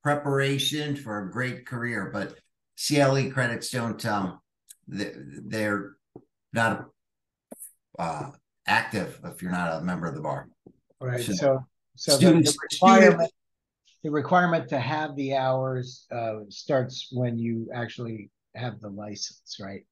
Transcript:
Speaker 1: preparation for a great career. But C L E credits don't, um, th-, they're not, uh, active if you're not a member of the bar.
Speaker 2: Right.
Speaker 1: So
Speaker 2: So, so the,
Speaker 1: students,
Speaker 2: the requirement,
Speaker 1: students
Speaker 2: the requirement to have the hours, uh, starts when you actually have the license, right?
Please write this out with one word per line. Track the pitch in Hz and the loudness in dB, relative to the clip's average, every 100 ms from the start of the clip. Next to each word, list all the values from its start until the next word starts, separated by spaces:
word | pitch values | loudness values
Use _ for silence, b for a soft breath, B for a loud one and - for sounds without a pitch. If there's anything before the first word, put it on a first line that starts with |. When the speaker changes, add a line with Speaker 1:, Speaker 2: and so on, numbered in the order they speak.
Speaker 1:
preparation | 147 147 143 139 135 139 - 151 151 139 | 0 -2 0 0 0 0 -2 -2 -4 -6
for | 113 104 | -6 -8
a | 92 | -6
great | 104 127 - - | -6 -6 -8 -10
career. | 123 120 110 87 | -8 -6 -6 -6
But | 104 95 - _ _ _ - | -6 -8 -12 _ _ _ -8
C | - 147 | 0 4
L | 135 135 | 6 4
E | 135 | 0
credits | - 120 113 - | -2 -2 -4 -6
don't, | 123 117 107 120 | -4 -4 -4 -2
um, | 104 92 - _ _ _ - - | -2 -2 -8 _ _ _ -20 -12
th-, | 95 101 62 69 71 73 | -8 -8 -8 -16 -16 -8
they're | 110 104 101 - _ _ - _ _ _ | -4 -2 -2 -4 _ _ -20 _ _ _
not, | 117 113 101 - _ _ _ _ _ _ - - _ _ - | 0 0 0 -10 _ _ _ _ _ _ -20 -20 _ _ -6
uh, | 85 76 - - _ _ - | -6 -4 -10 -14 _ _ 0
active | 110 113 104 85 - | 2 2 -4 -6 -10
if | 87 - | -16 -10
you're | 90 | -6
not | 90 85 80 | -2 -2 -2
a | |
member | 87 90 85 | -4 -4 -4
of | |
the | 73 | -6
bar. | 76 69 - _ - _ _ _ | -6 -6 -10 _ -20 _ _ _
Speaker 2:
Right. | 131 127 | -6 -4
Speaker 1:
So | 110 | -2
Speaker 2:
So, | 98 143 131 131 _ _ - | 0 2 2 -2 _ _ -8
so | - | 2
the, | 143 | 6
Speaker 1:
students, | 175 160 135 | 8 8 6
Speaker 2:
the | - - | 2 -6
requirement, | - 185 - 110 | 6 10 12 10
Speaker 1:
students | 165 165 _ _ _ _ _ _ _ | 8 0 _ _ _ _ _ _ _
Speaker 2:
the | 156 | -4
requirement | 147 135 180 175 165 - | -2 4 4 4 2 0
to | 139 | -2
have | 120 156 156 139 | 0 -2 -4 -4
the | 135 135 | -2 0
hours, | 131 131 131 127 123 - _ | 2 0 0 -4 -6 -14 _
uh, | 120 113 107 104 | -6 -6 -6 -12
starts | - - 135 127 - - | -14 0 0 0 -8 -8
when | 123 123 117 | -2 -2 0
you | 117 113 113 | -2 -4 -6
actually | 120 117 - 120 107 101 _ _ | -8 -8 -8 -10 -10 -14 _ _
have | - 120 104 | -10 -10 -10
the | 104 | -12
license, | 98 104 101 - - - - | -12 -12 -10 -12 -14 -18 -14
right? | 98 98 _ | -12 -14 _